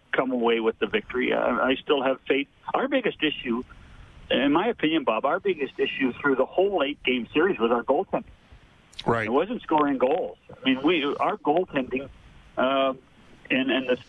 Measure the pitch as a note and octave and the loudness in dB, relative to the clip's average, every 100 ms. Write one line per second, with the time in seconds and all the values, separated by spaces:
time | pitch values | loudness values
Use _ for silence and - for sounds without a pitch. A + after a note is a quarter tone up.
0 | - - C3 B2+ A#2 A#2 A2 - G#2+ G#2+ | -6 -4 -2 0 2 2 0 -2 -2 -4
1 | - B2+ A#2+ A2+ A2+ A#2+ B2+ C3+ - C#3+ | -4 -4 -2 0 0 0 0 -2 0 0
2 | C3 B2+ - C#3 C#3 _ - - C4 C#4 | 0 -2 0 -2 -2 _ -6 -4 0 0
3 | G#3+ - D3+ - C3 A2+ B2+ - - - | -2 -2 -4 -2 -4 -4 -6 -18 -20 -20
4 | - - - B2 C#3 D#3 A3 B3+ D#3 D#3+ | -20 -16 -2 0 2 2 0 0 0 0
5 | A#2 A2 C3+ F3+ G3 E3 C3 - C3+ - | 0 0 0 0 -2 -2 -4 -2 -4 0
6 | C3 - C#3+ B2+ B2+ - G3 F#3+ C#3+ D3 | -2 0 0 0 -2 0 2 2 -2 -4
7 | - B2+ A2+ D3 F#3 F3 A2+ A#2+ - C#3+ | -2 -2 0 0 2 2 2 0 2 0
8 | G3 C3+ - - - - - - _ - | 0 -4 -6 -20 -20 -20 -20 -20 _ -8
9 | - A2+ G#2+ C3 F#3+ A#3 - D#3 D3 C3+ | 0 0 2 0 0 -4 0 2 2 2
10 | B2+ E3+ - - - - C3+ C3 C#3 F3 | 2 2 -2 -8 -20 -4 0 2 2 2
11 | C#3 - D3+ G3+ - D#3+ F#3 C#3+ B2+ B2+ | 0 0 -2 -2 0 0 0 -2 -2 -6
12 | C3+ - - - - - B2+ C3+ C3+ B2+ | -8 -16 -20 -20 -12 -2 2 2 0 -2
13 | - - - - - C3 C3 C3 C3 B2 | -12 -20 -20 -16 -2 0 2 0 0 -2